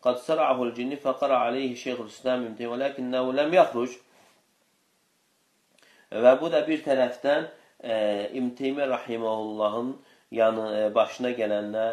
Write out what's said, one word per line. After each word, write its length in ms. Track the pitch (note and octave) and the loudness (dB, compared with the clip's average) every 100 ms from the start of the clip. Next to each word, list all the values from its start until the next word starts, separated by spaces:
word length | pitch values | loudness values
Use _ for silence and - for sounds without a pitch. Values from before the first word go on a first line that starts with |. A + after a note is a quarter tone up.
qad 160 | B2 B2+ | -2 -2
sara'ahul 540 | - D#3+ D3 B2+ A#2+ A#2 | 0 2 2 2 -2 -4
cinni 220 | B2+ C#3+ | -6 -4
fəqara 400 | C3+ B2+ C#3 B2+ A#2+ | -4 0 2 2 0
aleyhi 300 | C3 C3 A#2+ | -2 -4 -6
Şeyxil 360 | B2+ A#2+ A2 | -8 -8 -10
İslam 320 | - B2+ B2+ | -6 -2 -2
ibn 140 | A#2 A2 | -4 -8
Teymiyyə, 200 | A#2 A#2+ | -6 -4
lakinnəhu 480 | C#3 C3+ B2+ B2+ B2+ | -4 -4 -4 -2 0
ləm 240 | C3+ D3+ F3 | 0 4 4
yaxruc. 400 | - A#2 B2 - _ _ _ _ _ _ _ _ _ _ _ _ _ _ _ _ _ _ _ _ - | 4 2 -4 -8 _ _ _ _ _ _ _ _ _ _ _ _ _ _ _ _ _ _ _ _ -8
Və 240 | G#2 B2 C3 | 4 6 6
bu 160 | D#3+ | 4
da 80 | D#3 D#3 | 0 2
bir 160 | D3+ | 0
tərəfdən, 640 | D3 C3 B2 - C#3 D3+ D#3+ - _ _ | 2 2 2 0 0 0 -2 -10 _ _
e, 160 | A#2+ A2 G#2+ G2+ G2+ | -4 0 0 0 -4
İbn 180 | C3 B2 A#2+ | -4 -4 -2
Teymiyyə 300 | C3+ C#3+ C3+ | -4 -2 -2
rahiməhullahın 1040 | B2 - A2+ A2+ A2 G#2+ G#2+ G#2 A2+ B2+ C3+ - _ - | -2 -4 -4 -2 -2 -4 -2 0 0 -4 -8 -16 _ -6
yanı, 340 | A2+ A2+ A2+ A2 G#2+ | 2 2 2 -2 0
e, 180 | G#2+ | 2
başına 380 | A2+ G#2+ - B2 | 2 0 0 -4
gələnə, 560 | B2 G#2+ G#2 G#2 A2 A2+ | -2 -2 -2 -2 -2 -2